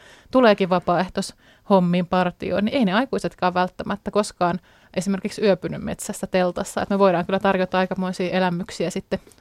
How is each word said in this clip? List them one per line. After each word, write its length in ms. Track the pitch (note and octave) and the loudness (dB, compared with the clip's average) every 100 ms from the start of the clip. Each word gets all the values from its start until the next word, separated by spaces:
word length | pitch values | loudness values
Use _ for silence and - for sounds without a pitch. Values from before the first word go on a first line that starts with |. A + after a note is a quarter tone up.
| - - _ | -20 -20 _
tuleekin 380 | C4 A#3 G3+ F#3 | 4 6 4 2
vapaaehtoishommiin 1400 | F3+ - E3+ F#3 - - - _ _ - G3 F3+ F3 F3 | 0 2 0 -2 -4 -8 -10 _ _ 2 4 4 0 0
partioon, 580 | F#3 F3+ - F#3+ F#3 | 0 0 -4 -4 -2
niin 100 | G#3+ C#4 | 0 2
ei 80 | |
ne 80 | G3+ | 2
aikuisetkaan 600 | G3+ C4+ F#3+ F3 - F3+ | 2 0 -4 -6 -2 -2
välttämättä 560 | F3+ F3+ - - G3 - | 0 -2 -4 -8 -8 -2
koskaan 500 | G3+ G#3+ - F3 F3+ - _ _ F#3+ | -2 -2 -2 -2 -2 -8 _ _ -6
esimerkiksi 460 | F#3 F#3+ G#3 - | -4 -4 -4 0
yöpynyt 400 | G#3 F3 E3+ C#3+ | 2 2 -2 -8
metsässä 440 | C#3+ - - - - | -8 -8 -10 -8 -4
teltassa. 560 | F#3 F3+ - - - | 0 0 -2 -6 -6
Et 80 | F#3 | -2
me 80 | G3+ | 4
voidaan 280 | G3 F3 F3 | 4 4 0
kyllä 120 | F#3+ | 0
tarjota 380 | G3 F#3+ F#3 F#3 | 0 0 0 0
aikamoisia 520 | F#3 F#3+ F#3 F#3 F3+ | -2 -2 -4 -4 -2
elämyksiä 600 | F#3 F#3 F3 - - F3 | 0 0 -2 -6 -6 -4
sitten 280 | - - F#3 - _ | -6 -6 -8 -8 _